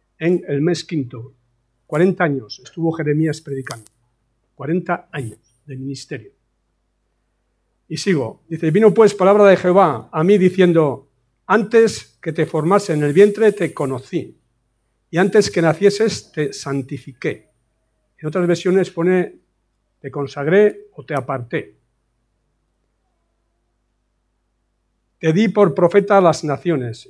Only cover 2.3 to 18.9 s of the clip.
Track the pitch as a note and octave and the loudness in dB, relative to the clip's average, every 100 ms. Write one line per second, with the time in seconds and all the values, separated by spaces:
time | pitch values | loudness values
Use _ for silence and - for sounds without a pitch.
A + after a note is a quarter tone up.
2.3 | C3+ G#2+ - - - E3 D#3+ D3+ D3+ D#3+ | -2 -8 -18 -18 -6 -4 -4 -2 -2 -2
3.3 | D3 - C3+ B2+ A2+ G#2+ _ _ _ _ | -4 -8 -10 -10 -14 -16 _ _ _ _
4.3 | _ _ - C#3 F3 F3+ F3 - D3+ A2 | _ _ -12 -6 -4 -4 -8 -8 -12 -10
5.3 | - _ _ - C3 C3+ C3+ - C3 - | -14 _ _ -18 -14 -12 -12 -12 -16 -16
6.3 | _ _ _ _ _ _ _ _ _ _ | _ _ _ _ _ _ _ _ _ _
7.3 | _ _ _ _ _ _ D#3+ G3+ E3 A2 | _ _ _ _ _ _ -6 -2 -2 -4
8.3 | - _ D#3+ D#3+ E3+ A3 A3+ G#3+ G3+ F#3+ | -10 _ -6 0 4 4 6 4 4 4
9.3 | G#3 G3+ F3+ F3+ F3+ F3 A#2 - E3 F3 | 6 6 6 4 4 2 0 -6 -2 2
10.3 | G#3 F3+ F3+ F3+ E3 D3+ A#2+ - _ _ | 4 4 4 4 4 0 -2 -12 _ _
11.3 | _ - G#3 A3 A#3 A3+ - - _ E3 | _ -2 0 2 2 2 0 -14 _ -8
12.3 | D#3 D#3 D#3+ D#3 G3 G3 D3+ D3 D3 G#3 | -4 -4 -2 0 0 0 -2 0 4 4
13.3 | G#3 G#3+ G3+ E3 - C#3 C3 - E3+ - | 4 2 2 -4 -4 -6 -6 -8 -10 -10
14.3 | - _ _ _ _ _ _ _ D#3+ G3 | -16 _ _ _ _ _ _ _ -2 2
15.3 | G#3+ G3+ F3+ E3 D#3 G3 G3+ A3 - - | 2 0 0 0 2 0 2 -2 -4 -10
16.3 | - D3 - - C#3 B2+ C#3 - B2 D#3+ | -8 -8 -8 -8 -8 -8 -12 -16 -10 -8
17.3 | G2+ _ _ _ _ _ _ _ _ D#3 | -8 _ _ _ _ _ _ _ _ -8
18.3 | F#3 F3 F3 F#3 F#3+ F3+ | -2 0 0 0 0 0